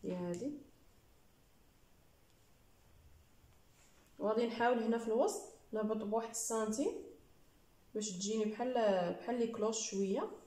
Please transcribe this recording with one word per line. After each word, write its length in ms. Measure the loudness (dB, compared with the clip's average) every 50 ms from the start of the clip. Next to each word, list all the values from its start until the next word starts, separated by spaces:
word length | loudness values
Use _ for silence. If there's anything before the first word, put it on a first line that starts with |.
هي 120 | -4 -4 -4
هادي. 380 | -4 -4 -4 -4 -4 -4 -6 -6 -8 -14 -20 -20 -20 -20 -20 -20 -20 -20 -20 -20 -20 -20 -20 -20 _ -20 -20 _ _ -20 -20 _ -20 -20 _ -20 -20 -20 -20 -20 -20 -20 _ -20 _ -20 -20 -20 _ -20 -20 -20 _ -20 -20 -20 -20 -20 -20 -20 -20 -20 -20 -20 -20 -20 -20 -20 -20 -20 -20 -20 -20 -20 -20 -20 -20 -20 -20 -12 -4
وغادي 280 | 0 2 2 2 2
نحاول 320 | 0 2 2 4 4 4 4
هنا 200 | 2 2 0 0
في 80 | 2
الوسط 520 | 0 2 4 4 2 2 -2 -8 -10 -18 -20 -16 -6
نهبط 240 | -4 -2 0 0 0
بواحد 340 | -2 -2 0 0 0 0 -2
السنتيم 760 | -6 -6 -4 -2 0 0 0 0 0 0 0 0 -2 -4 -10 -12 -16 -20 -20 -20 -20 -20 -20 -20 _ -20 -20 _ -20 -20 -20 -8 -6
باش 160 | -4 -4 -4
تجيني 340 | -4 -4 -4 -2 0 0 0
بحال، 300 | 0 0 -2 -2 0 2 4 4 4 4 4 2 0 -2
بحال 240 | -4 -4 -4 0 0
لي 80 | 0
كلوش 440 | 0 0 0 0 0 0 -2 -4 -4
شويه 400 | 0 0 0 2 2 0 0 -4 -6 -12 -18